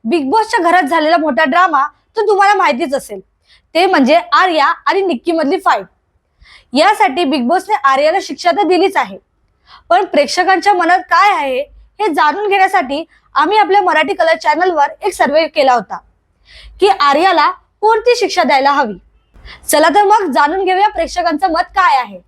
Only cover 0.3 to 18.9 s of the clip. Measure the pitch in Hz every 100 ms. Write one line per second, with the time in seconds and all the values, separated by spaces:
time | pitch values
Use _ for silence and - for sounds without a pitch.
0.3 | 427 427 466 339 349 277 330 311 330 311
1.3 | 269 311 339 359 285 285 _ _ - 427
2.3 | 392 403 403 339 247 311 262 - 202 -
3.3 | _ _ _ _ 320 381 339 254 330 349
4.3 | 294 370 311 285 330 - 359 392 254 -
5.3 | 330 285 359 359 233 185 _ _ _ _
6.3 | _ - - _ 254 359 415 392 262 311
7.3 | 294 240 359 381 427 269 269 302 370 349
8.3 | 285 349 320 339 359 381 370 226 196 _
9.3 | _ _ _ _ - _ 349 381 359 285
10.3 | - 359 381 392 381 330 359 359 349 403
11.3 | 349 285 254 294 - _ - 415 311 302
12.3 | 359 415 392 381 392 254 285 330 _ _
13.3 | - 302 427 370 392 359 311 311 381 330
14.3 | 330 330 302 370 320 285 - 415 - 302
15.3 | 302 320 320 269 240 196 - _ _ _
16.3 | _ _ - - - 392 392 285 277 381
17.3 | 339 302 381 _ _ 427 440 466 480 370
18.3 | 359 320 277 277 285 240